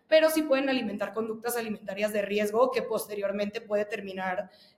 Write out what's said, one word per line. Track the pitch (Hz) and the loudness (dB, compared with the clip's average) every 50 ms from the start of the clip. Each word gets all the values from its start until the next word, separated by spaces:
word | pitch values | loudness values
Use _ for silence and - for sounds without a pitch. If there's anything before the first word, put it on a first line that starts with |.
| _ _ | _ _
pero | 311 320 311 320 | 6 6 6 6
sí | 320 320 | 4 2
pueden | 302 302 262 262 285 269 | 2 2 2 2 2 2
alimentar | 262 254 226 202 202 208 202 196 - | 0 0 -2 -4 -4 -4 -6 -4 -4
conductas | 220 226 226 220 226 - 240 240 240 | -4 -4 -4 -6 -6 -4 -4 -2 -2
alimentarias | 226 220 214 - - 196 190 202 208 208 | -2 -4 -6 -8 -8 -10 -4 -2 -2 0
de | 214 208 202 | 0 -2 -2
riesgo | 196 202 208 208 208 208 226 262 254 | 0 0 0 0 2 4 4 4 4
que | 254 233 | 4 0
posteriormente | 214 - 220 202 - - 214 208 196 196 196 202 208 202 - 226 | -2 -2 -2 -4 -4 -4 -6 -4 -4 -4 -2 -2 -4 -4 -4 -8
puede | 214 202 208 208 208 | -6 -2 -2 -2 -2
terminar, | 208 226 208 196 196 185 190 185 190 180 196 190 - - - - - _ | -2 -4 -8 -8 -8 -8 -6 -4 -4 -4 -4 -6 -8 -14 -20 -20 -20 _